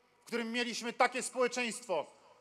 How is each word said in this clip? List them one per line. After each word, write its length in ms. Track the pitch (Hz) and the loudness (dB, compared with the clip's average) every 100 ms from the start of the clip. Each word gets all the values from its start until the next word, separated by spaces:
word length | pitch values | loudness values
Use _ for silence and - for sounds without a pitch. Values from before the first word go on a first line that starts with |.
| _ _ - | _ _ -4
w 20 | |
którym 220 | 240 226 | -4 0
mieliśmy 420 | 240 240 208 233 | 0 0 -2 -2
takie 300 | 226 247 254 | 4 4 2
społeczeństwo 800 | - 247 247 254 240 - - 160 131 - - - | -4 0 0 2 -2 -4 -2 -2 -2 -10 -20 -14